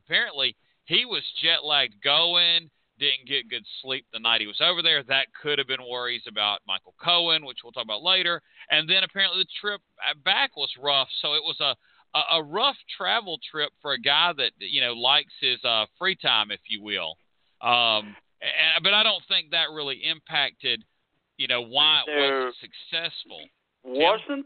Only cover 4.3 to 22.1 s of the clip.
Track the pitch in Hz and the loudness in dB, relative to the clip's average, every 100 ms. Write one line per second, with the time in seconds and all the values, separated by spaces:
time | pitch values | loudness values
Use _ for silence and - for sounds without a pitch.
4.3 | 113 104 110 165 170 165 151 135 135 131 | 2 0 0 0 2 2 2 2 0 0
5.3 | - 151 143 131 131 123 123 123 120 120 | -4 -2 -2 -2 -4 -6 -6 -4 -6 -6
6.3 | 104 104 101 98 95 - _ 165 175 170 | -2 0 -2 -4 -8 -8 _ 0 2 2
7.3 | 160 139 - 120 127 113 107 170 185 175 | 0 -2 -16 -12 -10 -6 -4 0 0 0
8.3 | 165 _ - - 156 156 190 185 196 190 | -2 _ -20 0 0 4 2 0 0 -2
9.3 | 185 185 - 202 202 _ _ 117 151 175 | 0 -4 -4 -6 -6 _ _ -6 -2 0
10.3 | 220 269 147 139 127 143 139 127 - 151 | 2 0 -2 -6 -4 0 2 2 -4 -2
11.3 | 151 156 147 143 120 _ _ _ 151 - | -2 -2 -2 -2 -2 _ _ _ -2 2
12.3 | 165 147 185 269 247 - - 185 226 196 | 0 0 0 0 0 -12 -6 0 0 -2
13.3 | 156 - 156 147 _ 147 127 135 147 175 | -12 -10 -4 -4 _ -4 -2 2 4 4
14.3 | 147 117 _ 170 143 123 117 123 147 143 | 2 -2 _ -4 0 0 2 2 2 0
15.3 | - 131 123 123 113 107 - 180 185 143 | -4 -2 0 0 0 -2 -2 -4 -2 0
16.3 | 113 104 101 - 107 104 98 80 76 _ | 2 0 -6 -8 -10 -4 -4 -4 -10 _
17.3 | _ _ _ 120 120 117 107 104 104 _ | _ _ _ 0 2 4 2 -2 -18 _
18.3 | _ 139 139 156 160 180 208 220 185 - | _ -4 2 2 4 4 4 2 0 -2
19.3 | 190 151 165 151 156 143 131 156 160 - | -4 0 -2 -2 -4 -6 -6 -6 -6 -4
20.3 | 156 135 _ 131 113 - _ _ _ _ | -2 -2 _ -4 -4 -6 _ _ _ _
21.3 | - 131 123 117 131 151 151 143 | -8 -2 -2 0 2 4 4 2